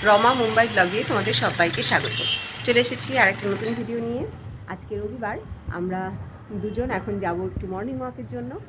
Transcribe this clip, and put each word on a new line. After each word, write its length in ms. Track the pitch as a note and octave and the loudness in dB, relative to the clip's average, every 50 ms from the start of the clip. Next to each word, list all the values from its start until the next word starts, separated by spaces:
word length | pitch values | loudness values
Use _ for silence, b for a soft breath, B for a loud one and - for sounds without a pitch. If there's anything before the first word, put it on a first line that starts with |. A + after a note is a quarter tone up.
| - | 8
রমা 300 | G#3 G#3 G#3 A3+ A#3+ C4+ | 8 6 8 8 6 6
মুম্বাই 340 | B3+ A#3 A3 A3 A3+ A#3 A3+ | 6 2 4 4 4 4 4
ব্লগে 360 | G#3+ G3+ F#3 F3+ F#3+ A3 - - | 4 2 2 4 2 -2 -2 0
তোমাদের 260 | B3+ G#3 F#3+ G#3 A3 | 0 0 2 2 2
সবাইকে 500 | - - F#3+ - - F3 E3+ - - - | 2 2 2 2 2 2 2 4 4 4
স্বাগত। 400 | - A3 D#3 C3+ B2 A2 A2 - - - - - - - - - | 4 4 4 2 0 -4 -2 -2 -2 -2 -2 -4 -6 -4 -2 2
চলে 160 | - A#3+ A#3 | 4 4 6
এসেছি 380 | B3 A#3+ C4 B3 - - C4 B3+ | 4 4 2 0 -2 0 2 4
আর 120 | A3 F#3+ | 4 4
একটা 200 | G3 - - G3+ | 4 0 -2 -2
নতুন 240 | G3 G3+ A3 A3 A#3 | -2 -2 -2 -4 -4
ভিডিও 260 | A#3 A3+ A3 A#3 A#3 | -4 -4 -6 -4 -4
নিয়ে। 280 | A#3 A#3 A#3 B3+ D#4+ A4 - - - - - - - - | -4 -4 -4 -4 -4 -6 -8 -12 -14 -14 -14 -14 -12 -12
আজকে 300 | F#3 F#3 - - G#3+ G3+ | -12 -12 -10 -8 -6 -6
রবিবার, 400 | G#3 G#3 A#3+ B3+ A3+ G3+ A3 - - - - - - - | -6 -6 -6 -6 -6 -6 -6 -6 -8 -12 -14 -12 -10 -8
আমরা 400 | - F3 F3 F#3 F#3 F#3 F#3 F#3+ G3 - - - - - - - | -6 -4 -2 -2 -2 -2 -4 -4 -6 -8 -10 -12 -14 -18 -14 -10
দুজন 380 | G#3+ G3 F3+ G#3+ G3 A3 B3 B3+ | -8 -6 -4 -4 -2 -2 -2 -2
এখন 300 | A#3 F#3+ F3+ - G3+ G3+ | -2 -4 -2 -4 -4 -2
যাব 300 | F#3+ F3 E3+ F3 F#3+ F#3 F3 | -2 -2 -2 -2 -4 -4 -4
একটু 120 | - - F#3 | -6 -6 -4
মর্নিং 320 | F#3 F#3 G#3 B3 C4+ B3+ | -6 -6 -6 -6 -6 -6
ওয়াকের 280 | B3+ B3+ A#3+ - A#3+ - | -6 -8 -8 -10 -12 -10
জন্য। 320 | A#3+ B3 A#3+ B3 C#4 G4+ - | -8 -8 -8 -8 -10 -12 -14